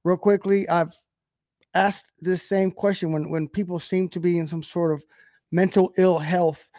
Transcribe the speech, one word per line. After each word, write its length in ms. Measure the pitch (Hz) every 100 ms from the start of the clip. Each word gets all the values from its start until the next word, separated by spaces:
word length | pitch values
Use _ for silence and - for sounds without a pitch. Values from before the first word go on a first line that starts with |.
real 120 | 170 180
quickly, 500 | 202 196 196 196 190
I've 280 | 170 165 - _ _ _ _ _ _ _
asked 380 | 180 196 196 - _
this 240 | 170 180
same 280 | - 196 190
question 420 | 185 202 190 165
when, 160 | 156 156
when 180 | 160 151
people 320 | - 180 175
seem 300 | - 185 185
to 120 | 175
be 180 | 175 170
in 100 | 160
some 140 | 165
sort 320 | 151 175 165
of 100 | 151 - _ _ _ _
mental 400 | 170 190 202 185 -
ill 200 | 185 165
health, 520 | 151 180 165 147 -